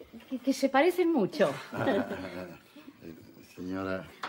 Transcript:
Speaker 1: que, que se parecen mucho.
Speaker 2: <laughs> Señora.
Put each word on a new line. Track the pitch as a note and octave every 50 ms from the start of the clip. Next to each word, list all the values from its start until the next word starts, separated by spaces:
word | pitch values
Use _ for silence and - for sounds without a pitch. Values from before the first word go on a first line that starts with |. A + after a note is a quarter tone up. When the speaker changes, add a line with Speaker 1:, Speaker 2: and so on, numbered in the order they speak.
| - - - A3+ - -
Speaker 1:
que, | C4+ B3
que | - C#4
se | C4+ - C4+ C4+
parecen | - C4+ D4+ F4+ F4 F4+ F#4 E4
mucho. | E4 C4 F#3+ - - G#3 G3 D3 C3+ - - -
Speaker 2:
<laughs> | - - - C#4 G#3+ - - - G#3 F#2 F#2 F#2 F2 F2+ F#2 F2 - - - - - - - - - - - E2 E2 - - - - - - - -
Señora. | - F2+ F#2 F#2+ F#2+ F#2+ F#2+ F#2+ F#2 E2+ - - - -